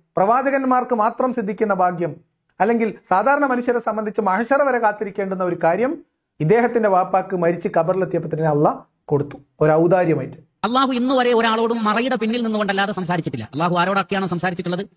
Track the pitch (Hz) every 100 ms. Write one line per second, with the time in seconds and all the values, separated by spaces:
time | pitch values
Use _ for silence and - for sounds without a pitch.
0 | _ - 190 247 262 269 262 254 247 233
1 | 214 233 254 240 202 196 202 190 180 175
2 | 165 - _ _ _ - 196 233 226 -
3 | - 185 220 285 277 247 247 240 226 214
4 | 214 214 196 190 233 277 285 247 220 208
5 | 202 196 190 185 180 170 165 180 254 330
6 | - _ _ - 156 226 233 233 214 185
7 | 180 190 185 185 170 170 196 170 160 185
8 | 180 170 160 160 160 147 175 262 - _
9 | - 147 143 - - - 156 156 170 185
10 | 170 143 131 - _ _ 202 254 269 247
11 | 254 262 247 226 226 226 226 233 208 226
12 | 254 254 220 240 226 214 202 196 202 190
13 | 170 175 147 131 104 143 175 175 175 196
14 | 190 196 175 175 180 180 175 180 208